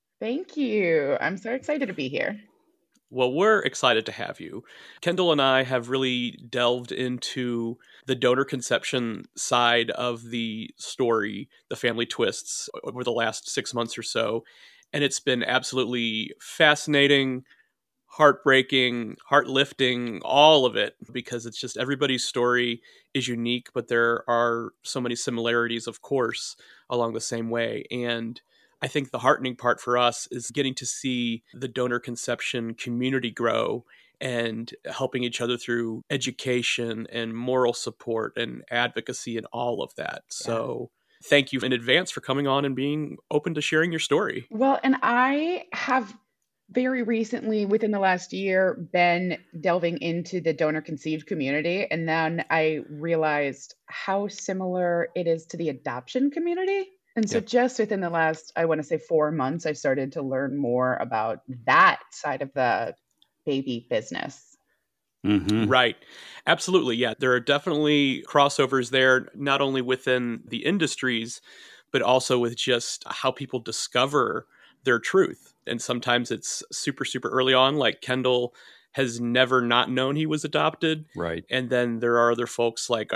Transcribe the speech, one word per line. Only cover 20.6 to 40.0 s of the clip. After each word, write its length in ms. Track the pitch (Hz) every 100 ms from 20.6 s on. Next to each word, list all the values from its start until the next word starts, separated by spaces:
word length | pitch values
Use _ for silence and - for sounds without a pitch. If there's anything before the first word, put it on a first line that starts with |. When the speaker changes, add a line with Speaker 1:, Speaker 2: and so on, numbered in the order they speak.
| 127
Speaker 2:
of 100 | 110
it, 200 | 104 - -
because 340 | 123 120 120 113
it's 140 | -
just, 180 | 123 -
everybody's 460 | 127 135 143 127
story 580 | - - 120 123 120 117 _ - _
is 140 | 139 123
unique, 400 | 117 117 123 - 127
but 140 | 113
there 380 | 120 117 117 -
are 440 | 117 120 117 117 -
so 180 | - 139
many 160 | 123 120
similarities, 680 | - 117 117 117 117 117 117
of 160 | 110
course, 540 | - 139 120 - - - - - -
along 240 | 123 117
the 80 | 113
same 300 | - 117 113
way. 340 | 117 113 110 -
And 500 | 123 120 117 117 120 _ _ _ _
I 60 | 127
think 240 | 151 135
the 80 | 120
heartening 360 | 123 151 127 123
part 240 | 123 120
for 180 | - 123
us 300 | 120 117 -
is 220 | 120 -
getting 240 | 120 135 131
to 100 | 127
see 580 | - 135 123 120 113 _
the 160 | - 131
donor 300 | 120 123 120
conception 760 | - 120 - 120 - 127 113
community 580 | 117 - 120 127 135 123
grow 540 | 101 117 113 110 113 - - _ -
and 540 | 135 120 117 110 117 - -
helping 380 | 110 131 127
each 160 | 123 117
other 160 | 120 120
through 480 | - 117 117 110 -
education 960 | 139 127 - 131 123 117 - 117 110 113
and 240 | 117 113
moral 400 | 113 123 127 123
support 600 | 117 - - - 113 110 -
and 260 | 117 120 -
advocacy 680 | 120 123 120 - - - 113
and 100 | 110
all 280 | 117 120 110
of 140 | 67
that. 280 | -